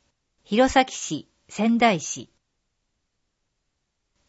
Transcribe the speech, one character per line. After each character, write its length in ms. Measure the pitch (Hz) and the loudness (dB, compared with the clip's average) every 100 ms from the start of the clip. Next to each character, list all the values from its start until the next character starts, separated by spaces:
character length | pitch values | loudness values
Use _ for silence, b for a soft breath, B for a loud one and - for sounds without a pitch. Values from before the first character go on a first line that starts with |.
| _ _ _ _ _ | _ _ _ _ _
弘 280 | 208 262 | 2 4
前 120 | 269 262 | 4 0
市、 400 | - - 151 - _ _ | -4 -10 -10 -10 _ _
仙 280 | - 220 233 | -2 0 4
台 220 | 233 175 | 2 2
市。 300 | - - 110 _ _ _ _ _ _ _ _ _ _ _ _ _ _ _ _ _ _ _ | -4 -14 -16 _ _ _ _ _ _ _ _ _ _ _ _ _ _ _ _ _ _ _